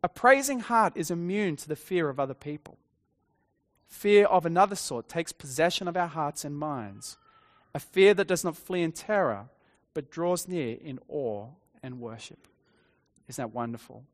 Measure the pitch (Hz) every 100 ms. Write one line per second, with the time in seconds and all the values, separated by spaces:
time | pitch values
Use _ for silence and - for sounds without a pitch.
0 | 180 - 247 269 277 262 214 233 202 -
1 | 165 170 175 202 202 147 147 151 - 180
2 | 156 135 135 131 147 151 - - _ _
3 | _ _ _ _ _ _ _ _ _ -
4 | 208 208 202 185 170 170 196 196 - 120
5 | - 170 165 - 143 127 165 - 185 175
6 | 170 156 147 - 190 147 151 139 104 101
7 | - - _ _ _ _ _ 147 - 185
8 | 190 196 190 180 175 156 - 180 165 160
9 | - 208 160 101 117 _ _ _ _ -
10 | 139 - 175 180 180 180 127 117 - 131
11 | - 151 127 104 110 165 _ _ 131 123
12 | 117 110 - - _ _ _ _ _ _
13 | _ _ - 123 120 117 117 117 - 120
14 | 135